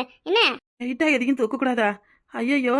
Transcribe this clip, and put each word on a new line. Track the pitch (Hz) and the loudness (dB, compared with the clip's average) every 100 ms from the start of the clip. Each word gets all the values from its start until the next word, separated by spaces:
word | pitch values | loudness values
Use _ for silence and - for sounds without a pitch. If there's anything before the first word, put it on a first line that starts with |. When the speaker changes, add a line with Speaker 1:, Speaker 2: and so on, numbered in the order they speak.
| 254 _ | -2 _
Speaker 1:
என்ன? | 311 427 359 240 _ - | -2 2 2 -2 _ -10
Speaker 2:
வெயிட்டா | 247 254 311 | -6 0 2
எதையும் | 262 247 269 | 2 0 0
தூக்க | 220 262 | -2 0
கூடாதா? | 262 233 208 202 _ _ _ | -2 0 0 -2 _ _ _
ஐயையோ, | 240 233 285 247 | -6 -2 0 2